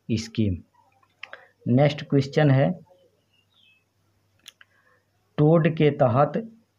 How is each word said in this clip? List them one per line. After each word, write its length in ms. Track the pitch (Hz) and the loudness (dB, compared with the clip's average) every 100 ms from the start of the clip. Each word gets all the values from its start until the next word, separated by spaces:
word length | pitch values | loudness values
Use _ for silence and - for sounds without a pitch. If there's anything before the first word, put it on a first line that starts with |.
| - 113 | -6 -6
scheme। 380 | - - 104 85 - _ _ _ _ _ - - _ _ - | -6 -4 -4 -4 -12 _ _ _ _ _ -20 -20 _ _ -2
Next 380 | 123 147 - 151 | 2 2 -2 -4
question 420 | 139 139 156 151 | -2 -2 0 2
है, 200 | 135 160 180 - _ _ _ _ _ _ _ _ _ _ _ _ _ _ _ - _ _ _ _ _ _ _ _ - | 2 0 -4 -14 _ _ _ _ _ _ _ _ _ _ _ _ _ _ _ -20 _ _ _ _ _ _ _ _ 0
टोड 300 | 151 170 160 160 | 2 4 2 2
के 140 | 151 143 | 0 2
तहत 460 | 127 123 151 208 226 - _ | 0 2 0 -2 -10 -18 _